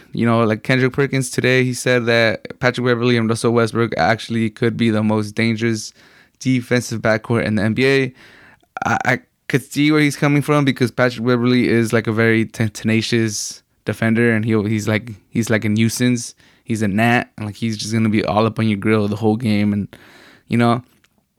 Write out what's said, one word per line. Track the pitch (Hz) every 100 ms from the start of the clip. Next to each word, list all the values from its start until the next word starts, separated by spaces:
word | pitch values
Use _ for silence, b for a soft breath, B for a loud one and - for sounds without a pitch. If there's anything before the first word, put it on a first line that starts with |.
| -
You | - 117
know, | 117
like | 113 107
Kendrick | - 131 131
Perkins | 135 139 135 131
today, | - 131 127
he | 127
said | 123 131 123 117
that | 117 113 - - -
Patrick | 127 123 123
Beverley | 120 123 120
and | 113
Russell | 113 120
Westbrook | 117 113 110 117 -
actually | 87 110 - 117 113
could | - 117 110
be | 117
the | 107
most | 107 107 104
dangerous | 104 113 107 117 113 - b b b b _
defensive | 131 127 120 123 - 113
backcourt | 113 110 - 117 73
in | 107
the |
N | 107
B | 110 131
A. | 139 127 B B B B B _ - -
I, | 113 -
I | 123 - _ -
could | 139
see | - 143 147
where | 151
he's | 147 -
coming | 147 143
from | 135 147
because | 139 127 117
Patrick | - 127 120 120
Beverley | 123 120 123 90
is, | 113 113
like, | 117 110
a |
very | 110 113 113 107
te-, | - 110
tenacious | - 110 110 107 117 113 104 - - _ _
defender, | - 107 113 113 120
and | 110 110
he, | 110 104
he's | 110 104
like, | 107 120 101 _
he's | 113 110
like | 107 107
a |
nuisance. | 107 113 - 123 123 - b b b
He's | - 110
a | 107
gnat, | 98 117 120 - -
and, | 107
like, | 101
he's | 113 107
just | 104
gonna | 113 110
be | 104
all | - 101 113
up | 110
on | 110
your | 101
grill | 107 110 104
the | 104
whole | 110 110
game. | 113 104 104
And, | 101 95 B B B B B -
you | 113
know, | 120 120 - _ _ _ _